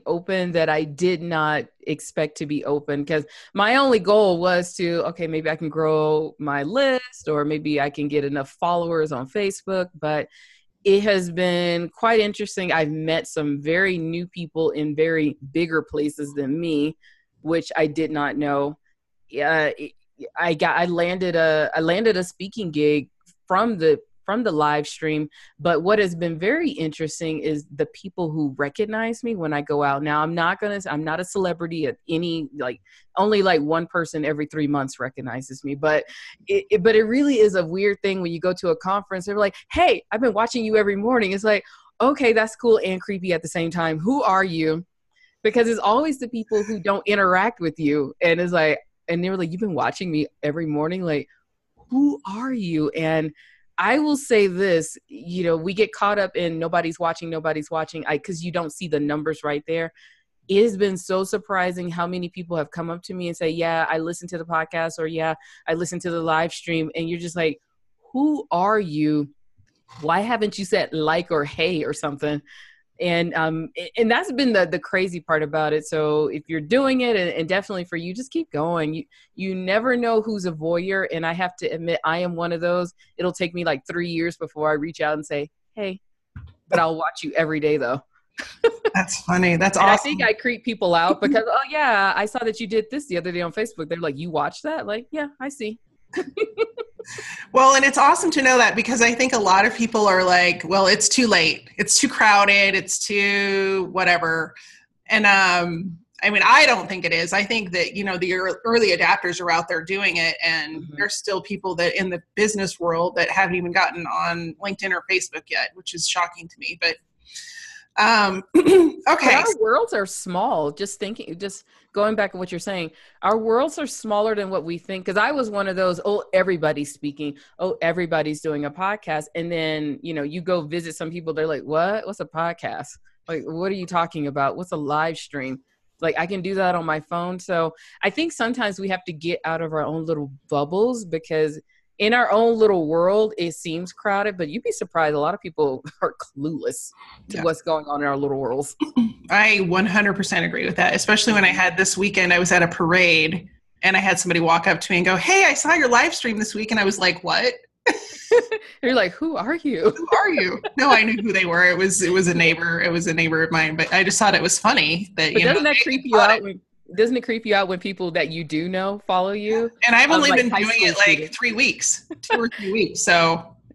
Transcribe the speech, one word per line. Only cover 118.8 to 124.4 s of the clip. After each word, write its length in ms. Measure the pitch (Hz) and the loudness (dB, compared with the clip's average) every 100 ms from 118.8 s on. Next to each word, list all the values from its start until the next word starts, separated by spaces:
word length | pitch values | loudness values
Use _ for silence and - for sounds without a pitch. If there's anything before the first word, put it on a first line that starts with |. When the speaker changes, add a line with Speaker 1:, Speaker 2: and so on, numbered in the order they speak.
| 320 - - | 8 4 2
Speaker 1:
But 280 | 311 262 240 | 4 6 4
our 220 | 403 320 | 4 2
worlds 320 | 220 262 466 | 2 2 2
are 120 | 247 190 | -2 -4
small. 640 | - - 180 226 190 147 | -6 -6 -2 0 0 -2
Just 280 | 147 196 - | -4 -8 -6
thinking, 380 | 196 226 - 170 | -8 -8 -12 -10
just 240 | 196 - - _ _ | -10 -12 -18 _ _
going 220 | - 208 220 | 0 0 2
back 160 | 202 | -2
to 40 | 185 | -4
what 140 | 180 | -8
you're 80 | 175 | -8
saying, 320 | 202 190 165 - - _ | -6 -6 -6 -10 -20 _
our 160 | 185 220 | 0 2
worlds 420 | 220 226 302 302 | 2 2 2 -2
are 80 | 285 | -8
smaller 480 | - 220 208 214 | -8 -2 0 2
than 140 | 214 | 0